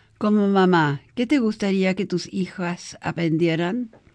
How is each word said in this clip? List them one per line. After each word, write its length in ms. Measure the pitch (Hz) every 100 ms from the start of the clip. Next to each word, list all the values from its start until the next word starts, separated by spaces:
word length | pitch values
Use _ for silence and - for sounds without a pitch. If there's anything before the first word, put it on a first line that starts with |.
| _ -
Como 300 | 214 208 202
mamá, 520 | 196 185 170 147 143 -
¿qué 140 | - 240
te 100 | 294
gustaría 560 | 220 220 202 190 185
que 120 | 185 185
tus 260 | 175 -
hijas 640 | 196 180 - 175 175 - -
aprendieran? 880 | 165 160 165 160 170 160 175 247 233 - _